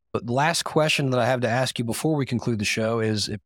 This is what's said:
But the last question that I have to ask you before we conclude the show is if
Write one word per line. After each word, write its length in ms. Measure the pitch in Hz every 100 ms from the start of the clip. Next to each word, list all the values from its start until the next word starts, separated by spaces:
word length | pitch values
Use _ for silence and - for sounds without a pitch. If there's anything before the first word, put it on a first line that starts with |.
| _
But 140 | - 110
the 60 |
last 320 | 123 156 170
question 460 | - 160 151 - 139
that 80 | 127
I 80 | 117
have 140 | 127
to 80 | 117
ask 300 | 123 123 -
you 80 | 117
before 300 | 110 156 151
we 100 | 131
conclude 320 | 117 - 110
the 80 | 101
show 340 | - 110 117
is 280 | 110 107 104
if 120 | 104